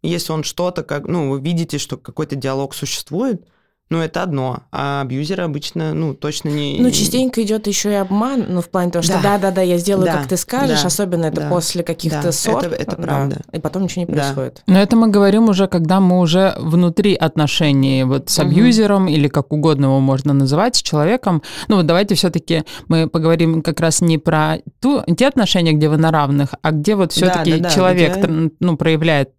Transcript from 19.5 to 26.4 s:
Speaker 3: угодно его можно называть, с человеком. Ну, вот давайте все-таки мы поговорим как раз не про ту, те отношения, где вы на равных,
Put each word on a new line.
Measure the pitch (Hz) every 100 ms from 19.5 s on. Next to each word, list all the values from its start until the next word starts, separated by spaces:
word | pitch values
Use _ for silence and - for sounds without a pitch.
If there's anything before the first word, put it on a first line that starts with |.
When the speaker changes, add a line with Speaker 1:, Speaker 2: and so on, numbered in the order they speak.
Speaker 3:
угодно | 151 156 143
его | 139 135
можно | 135 135 143
называть, | 139 135 147 226
с | 247
человеком. | - 156 151 247 214 165 - - -
Ну, | 208
вот | 160
давайте | 170 208 180
все-таки | 185 165 - 165 156 - -
мы | 165 160
поговорим | 170 160 165 165 165
как | 156 147
раз | 165 151
не | 170 160
про | - 156 156 160 - _
ту, | 254 285 - 170
те | 262
отношения, | 269 196 190 165
где | 151 151
вы | 151
на | 160
равных, | 160 143 143